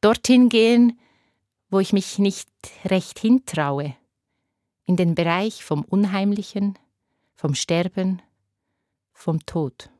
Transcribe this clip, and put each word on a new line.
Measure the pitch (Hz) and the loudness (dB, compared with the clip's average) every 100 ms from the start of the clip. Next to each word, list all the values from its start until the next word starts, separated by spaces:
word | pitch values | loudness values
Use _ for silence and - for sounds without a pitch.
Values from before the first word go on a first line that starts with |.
Dorthin | 208 233 - 254 247 | 2 2 4 4 6
gehen, | 226 226 240 240 233 _ _ _ _ _ _ _ | 4 4 6 4 2 _ _ _ _ _ _ _
wo | 196 | -2
ich | 190 | 0
mich | 196 190 - | 0 -2 -2
nicht | 196 190 - _ - - 185 | -2 -2 -14 _ -20 -12 -2
recht | 190 - - | -2 -2 -6
hintraue, | 220 254 - 156 143 139 147 131 _ _ _ _ _ _ _ _ - | 2 2 0 -4 -4 -4 -6 -10 _ _ _ _ _ _ _ _ -4
in | 180 | 0
den | 180 165 | 0 0
Bereich | 165 170 214 - | 0 -2 -4 -8
vom | - 147 | -6 -6
Unheimlichen, | - 185 202 196 202 202 196 208 202 196 _ _ _ _ _ | -2 -2 0 -2 -2 -4 -6 -6 -6 -6 _ _ _ _ _
vom | _ 151 139 | _ -6 -4
Sterben, | - 170 175 185 185 180 _ _ _ _ _ _ _ _ _ | -2 -2 -2 -4 -4 -6 _ _ _ _ _ _ _ _ _
vom | _ - 160 - | _ -4 -4 -4
Tod. | 170 147 _ - _ | -6 -6 _ -20 _